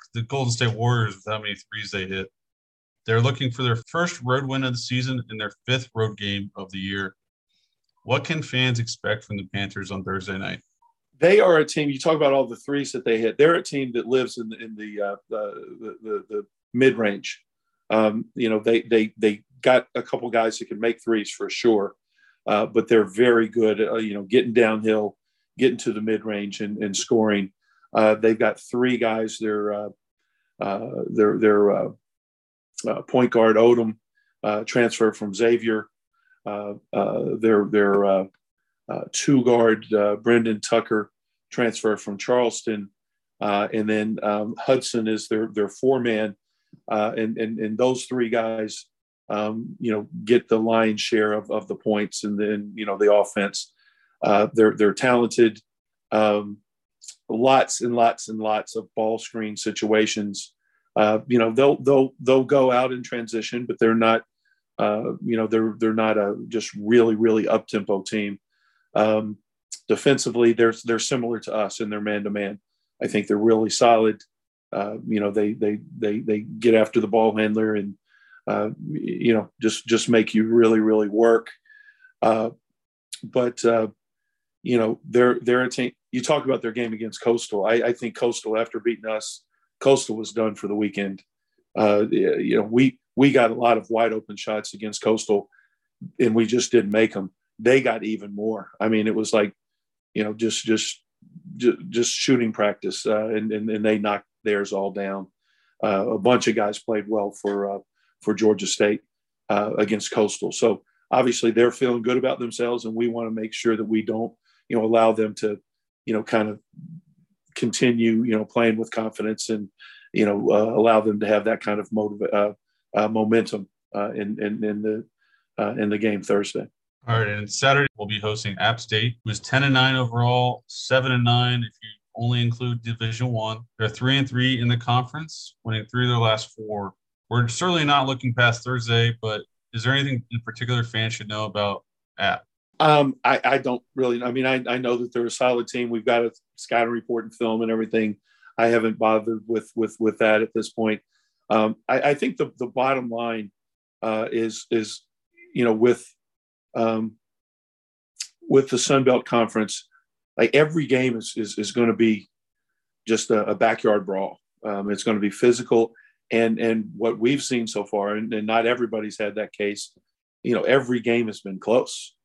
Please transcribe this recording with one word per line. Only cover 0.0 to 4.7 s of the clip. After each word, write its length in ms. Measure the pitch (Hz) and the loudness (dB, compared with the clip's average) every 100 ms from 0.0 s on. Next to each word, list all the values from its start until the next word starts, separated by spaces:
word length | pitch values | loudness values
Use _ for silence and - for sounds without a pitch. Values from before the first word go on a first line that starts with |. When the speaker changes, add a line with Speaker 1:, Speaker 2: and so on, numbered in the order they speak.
| - | -14
Speaker 1:
the 80 | 117 | -10
Golden 300 | 113 139 123 | -6 -4 -2
State 220 | 117 123 | 0 0
Warriors 420 | 110 120 120 110 92 | 0 0 2 0 -4
with 100 | - | -8
how 140 | 110 | -8
many 140 | 107 98 | -6 -10
threes 360 | - 107 104 | -12 -14 -8
they 140 | 101 92 | -8 -6
hit. 260 | 95 95 _ _ _ _ _ _ _ - | -8 -10 _ _ _ _ _ _ _ 0
They're 120 | 113 | 2
looking 300 | 120 117 131 | 2 0 -4
for 140 | 117 | -2
their 140 | 127 117 - | -2 -2 -4
first 340 | 165 175 - | -4 -2 -4
road 220 | 120 131 135 | -2 -2 -2
win 180 | 135 | -4
of 100 | 131 | -2